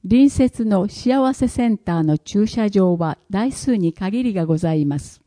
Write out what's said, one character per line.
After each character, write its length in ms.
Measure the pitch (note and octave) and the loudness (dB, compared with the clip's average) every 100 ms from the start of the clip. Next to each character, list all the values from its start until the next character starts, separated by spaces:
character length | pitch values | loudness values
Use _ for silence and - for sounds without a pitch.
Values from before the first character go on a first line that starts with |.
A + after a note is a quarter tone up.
隣 260 | F#3 A#3 C#4 | 2 4 4
接 340 | - B3+ - | 4 0 0
の 240 | A3 G3 G3+ | 0 0 0
幸 460 | - B3 C4+ C4 | -4 0 2 0
せ 140 | C4+ B3 | 0 -2
セ 200 | - A#3+ | 0 0
ン 80 | G#3+ | -2
タ 240 | - E3+ | -2 0
ー 20 | |
の 160 | D#3 D3+ | 0 0
駐 280 | - G3+ G#3+ | -2 -2 0
車 240 | - G#3+ | 0 0
場 260 | G3+ F#3 F3 | 2 2 2
は 220 | E3 - _ | -2 -6 _
台 200 | G3 A#3+ | -4 -4
数 240 | C4 - | -4 -2
に 180 | A#3 E3 | 0 0
限 300 | - F#3+ A3 | -2 -4 -2
り 100 | B3+ | -2
が 140 | F#3+ D#3+ | -2 0
ご 100 | D#3+ | 0
ざ 160 | E3+ | 0
い 120 | D#3+ | 0
ま 160 | C#3+ C#3+ | 0 -2
す。 200 | - - | -8 -20